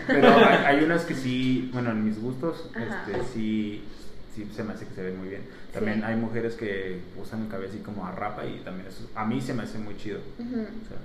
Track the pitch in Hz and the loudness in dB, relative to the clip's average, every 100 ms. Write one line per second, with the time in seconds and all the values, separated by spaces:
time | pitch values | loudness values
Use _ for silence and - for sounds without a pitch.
0 | - 262 247 226 220 170 143 143 156 170 | 2 8 10 12 10 8 6 6 6 4
1 | - 131 127 127 127 127 - 123 120 107 | 0 -2 0 2 4 2 0 -2 0 0
2 | 107 104 117 131 165 156 - - 151 - | 0 0 -4 -2 -2 -4 -8 -6 -6 -6
3 | - - 131 113 107 110 104 104 - - | -4 -4 -4 -2 0 0 -2 -4 -10 -10
4 | - - - - 104 - 107 95 98 - | -8 -8 -8 -8 -8 -6 -6 -6 -8 -8
5 | 92 95 95 98 - - - - 107 107 | -6 -6 -8 -10 -12 -12 -10 -4 0 0
6 | 110 113 113 117 113 - 110 98 92 90 | 0 0 0 0 -2 -2 -4 -4 -4 -6
7 | 87 98 98 113 107 98 95 98 - 98 | -8 -8 -8 -6 -6 -6 -6 -8 -8 -8
8 | 92 92 104 - 135 - - 92 95 98 | -6 -4 -6 -6 -8 -8 -10 -10 -10 -10
9 | 113 110 110 131 131 123 104 110 104 95 | -10 -4 -2 -2 -2 -4 -4 -4 -6 -4
10 | 104 95 92 - 240 240 214 - 226 - | -4 -6 -8 -8 -6 -4 -4 -8 -8 -8